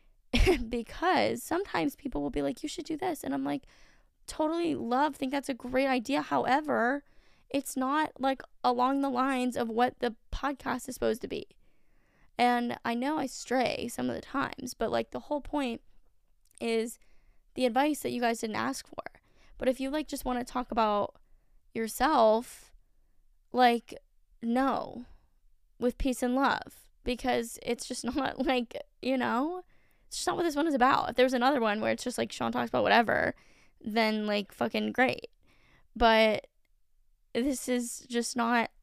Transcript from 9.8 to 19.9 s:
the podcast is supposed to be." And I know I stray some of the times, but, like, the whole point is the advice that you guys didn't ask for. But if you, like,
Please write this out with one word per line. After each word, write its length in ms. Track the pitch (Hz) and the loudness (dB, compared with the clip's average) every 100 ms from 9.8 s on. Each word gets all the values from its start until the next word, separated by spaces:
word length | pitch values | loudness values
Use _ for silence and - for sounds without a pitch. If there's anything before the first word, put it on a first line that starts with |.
| 247 - | 2 2
the 160 | 240 220 - | -4 -4 -8
podcast 580 | - 269 269 262 247 - | -4 -4 -4 -4 -6 -6
is 60 | - | -2
supposed 260 | 226 220 | 0 0
to 60 | - | -4
be." 180 | - - _ _ _ _ _ _ _ - - | -8 -10 _ _ _ _ _ _ _ -8 2
And 400 | 247 240 240 - | 2 2 0 -4
I 120 | 240 233 | -4 -2
know 220 | 269 311 | -2 -2
I 100 | 277 | -4
stray 600 | - - 262 240 - 233 | -6 -2 2 2 0 -6
some 220 | - 247 | -4 -4
of 60 | - | -4
the 60 | |
times, 520 | - 262 - - 247 | -6 -4 -4 -6 -10
but, 180 | - 233 | -6 -2
like, 200 | 233 226 | -2 -2
the 100 | - | -8
whole 180 | - 294 | -6 -6
point 420 | - 294 254 - - - - _ _ _ _ - | -4 -4 -4 -6 -12 -20 -20 _ _ _ _ -8
is 400 | 233 226 233 - - - - - _ | -2 -2 -2 -8 -20 -20 -20 -20 _
the 120 | - 254 | 0 2
advice 360 | 240 262 285 | 4 2 0
that 100 | 247 | -4
you 80 | 247 | -2
guys 220 | 240 233 | 0 0
didn't 160 | 220 214 | -4 -4
ask 280 | 240 262 - | -4 -4 -10
for. 200 | - - - _ _ - - | -12 -12 -16 _ _ -20 -4
But 120 | 247 | -2
if 100 | 254 | -2
you, 100 | |
like, 200 | 269 | -2